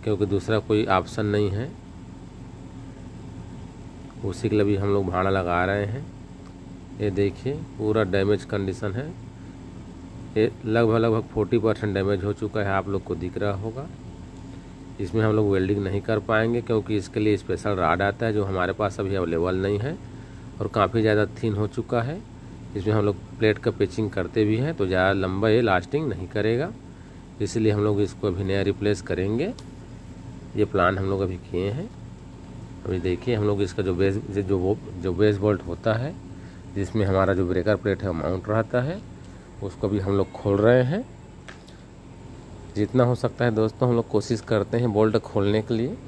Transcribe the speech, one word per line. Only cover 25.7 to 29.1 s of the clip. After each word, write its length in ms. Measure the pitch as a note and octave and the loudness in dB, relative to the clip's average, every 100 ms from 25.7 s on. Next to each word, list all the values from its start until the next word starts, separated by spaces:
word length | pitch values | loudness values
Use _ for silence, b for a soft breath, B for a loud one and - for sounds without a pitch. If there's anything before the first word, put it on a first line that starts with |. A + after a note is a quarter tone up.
| F#2 F2+ D3 D#3 | 2 2 -2 -2
नहीं 180 | F#2 F2+ | -4 -4
करेगा, 440 | A2 G#2 A#2+ E3+ A3+ - B B B B - | -2 0 0 -2 -8 -16 B B B B -6
इसलिए 300 | G#2 A#2+ G#2+ | -4 2 4
हम 80 | G#2 | 4
लोग 200 | G#2 G2+ | 2 4
इसको 260 | G#2 - G#2 | 0 0 -2
अभी 180 | F#2 | 0
नया 160 | F#2+ G2 | 0 2
replace 380 | G2 G2+ G#2 G2 | 2 2 0 0
करेंगे। 500 | - | -2